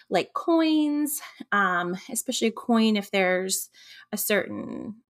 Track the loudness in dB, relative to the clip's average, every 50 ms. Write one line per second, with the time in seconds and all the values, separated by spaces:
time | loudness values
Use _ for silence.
0 | -10 _ -2 -2 -2 -2 _ -6 0 2 4 4 4 4 4 4 2 2 2 0
1 | -2 -2 -4 -6 -10 -14 -18 -18 -8 _ 0 2 2 2 2 0 0 -2 -4 -6
2 | -8 -8 -8 -8 -6 -4 -4 0 0 0 -2 -2 -2 2 4 4 6 4 4 2
3 | 0 0 0 2 2 2 2 0 0 -2 -4 -4 -6 -8 _ -20 -20 -20 -20 -20
4 | -14 _ -8 -6 -2 0 0 0 0 -2 -8 -8 -8 -8 -10 -10 -10 -12 -14 -16
5 | _ _